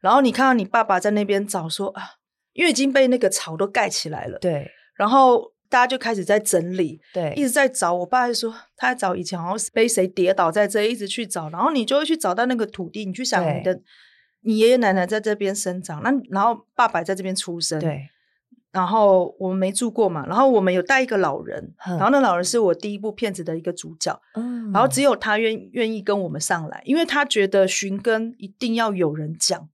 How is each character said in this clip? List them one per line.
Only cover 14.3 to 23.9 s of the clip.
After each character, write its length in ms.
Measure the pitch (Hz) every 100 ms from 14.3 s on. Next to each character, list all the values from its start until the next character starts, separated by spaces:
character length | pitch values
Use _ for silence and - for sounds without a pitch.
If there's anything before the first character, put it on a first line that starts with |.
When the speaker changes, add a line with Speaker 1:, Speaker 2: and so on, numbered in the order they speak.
| _
Speaker 1:
你 160 | - 214
爷 100 | 226
爷 80 | 254
奶 160 | 220
奶 120 | 190
在 140 | 180 214
这 160 | 214
边 180 | 208 202
生 300 | 202 185 180
长， 180 | 170 151
那， 80 | - 277 -
然 100 | 196
后 240 | 208 233 _ -
爸 100 | 233
爸 160 | 180
在 100 | 170
这 120 | 190
边 100 | 190
出 260 | 185 - 170
生。 200 | 165 156
Speaker 2:
对。 280 | 160 143 139 _ _ _ _ _ _
Speaker 1:
然 160 | 190 180
后 480 | 220 208 185 175 -
我 80 | 190
们 80 | 190
没 160 | 185
住 180 | 190 240
过 180 | 226 208
嘛， 160 | 165 139
然 100 | 185
后 120 | 269
我 120 | 233
们 120 | 190
有 80 | 180
带 220 | 180 269
一 40 | 254
个 100 | 214
老 240 | 175 139
人， 320 | - - - -
Speaker 2:
哼。 180 | 185 175
Speaker 1:
然 80 |
后 60 | 196
那 100 | 277
老 160 | 254 175
人 80 |
是 120 | 180 240
我 120 | 208
第 200 | 165 208
一 60 | 208
部 120 | 214
片 240 | 208 226
子 80 | 185
的 140 | 170 165
一 40 |
个 120 | 165
主 240 | 175 160